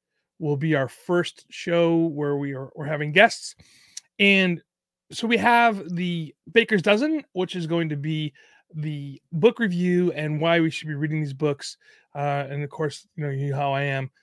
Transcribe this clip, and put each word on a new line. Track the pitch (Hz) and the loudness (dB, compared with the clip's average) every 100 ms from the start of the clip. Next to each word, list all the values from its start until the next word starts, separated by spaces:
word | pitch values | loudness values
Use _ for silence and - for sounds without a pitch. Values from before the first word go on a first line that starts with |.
| _ _ _ - | _ _ _ -8
will | 156 143 | -4 -2
be | 160 | 0
our | 147 131 | 0 0
first | - - 175 170 - - | -6 -2 0 0 -6 -18
show | - - 170 170 165 | -12 -2 2 4 4
where | 165 147 147 143 | 2 0 -2 -2
we | 143 | -4
are, | 135 135 | -8 -10
we're | - 143 | -10 -6
having | 151 151 | -4 0
guests. | 156 220 - - - - _ _ - - - | 6 6 4 -14 -18 -20 _ _ -20 -10 0
And | 202 196 185 170 - _ _ _ _ | 4 4 4 0 -6 _ _ _ _
so | - 226 | -6 0
we | 226 | 2
have | 220 240 233 202 170 | 4 6 4 2 -4
the | 175 180 170 156 - - | -4 -4 -4 -8 -14 -2
Baker's | 233 226 202 | 2 4 2
Dozen, | 180 208 302 311 - | 4 2 2 -2 -4
which | 180 185 | -6 -4
is | 185 160 | -4 -2
going | 170 160 | -2 -2
to | 143 | -4
be | 151 156 151 - _ _ _ | -4 -4 -4 -8 _ _ _
the | 156 151 147 143 135 _ | -8 -6 -6 -10 -14 _
book | 165 220 - | 2 2 2
review | 220 175 180 180 180 | -2 0 2 2 2
and | 151 156 151 | 0 -4 0
why | 165 170 | 2 4
we | 160 | 2
should | - 156 | -2 -8
be | |
reading | 143 151 156 | -4 -4 -2
these | 147 | -4
books. | 135 151 139 - - _ _ _ | -2 -2 -2 -8 -16 _ _ _
Uh, | 143 143 143 135 | -6 -4 -4 -4
and | 143 | -6
of | 143 | -8
course, | - 156 - - - | -6 -6 -6 -16 -10
you | |
know, | 143 | -6
you | 135 143 | -4 -4
know | 135 | -2
how | 143 | -2
I | 135 | 0
am, | 143 135 131 _ | -2 -2 -6 _